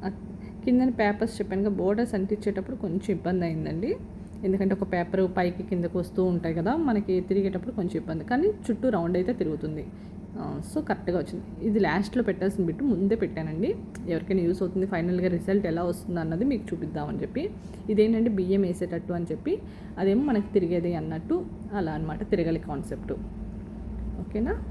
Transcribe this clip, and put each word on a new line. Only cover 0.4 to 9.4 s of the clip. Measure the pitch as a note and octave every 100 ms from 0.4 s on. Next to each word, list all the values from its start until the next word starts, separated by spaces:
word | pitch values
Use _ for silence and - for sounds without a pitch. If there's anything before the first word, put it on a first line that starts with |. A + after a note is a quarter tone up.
| - - -
కిందన | B3 B3+ A#3
పేపర్స్ | G#3 G#3 A3+ -
చెప్పాను | G3 F#3+ G3+
కదా, | F#3+
బోర్డర్స్ | F3+ G#3 A#3 G#3
అంటించేటప్పుడు | F#3+ G#3 G#3 G3 G3 C4 G3+
కొంచెం | E3+ - F3+
ఇబ్బంది | - F3+ E3+
అయిందండి. | D#3+ D3+ D#3 A3+ A4+ - - - - G3
ఎందుకంటే | F#3+ G3 G3
ఒక | G3
పేపర్ | F3+ E3+ F#3+ F#3 F#3
పైకి | F3+ F3 F#3+
కిందకు | F3+ E3+ F3+
వస్తూ | F3 - F#3
ఉంటాయి | F3 E3 E3
కదా, | E3+ D4 D#4
మనకి | G#3+ G3+ F#3 F3+
తిరిగేటప్పుడు | G3 G3 F#3 A#3 A#3+
కొంచెం | F3+ E3+
ఇబ్బంది, | - D#3+ -
కానీ | B3 F#4+ G#4+ -
చుట్టూ | G#3+ C4 G#3+
రౌండ్ | E3+ F3+
అయితే | F#3 -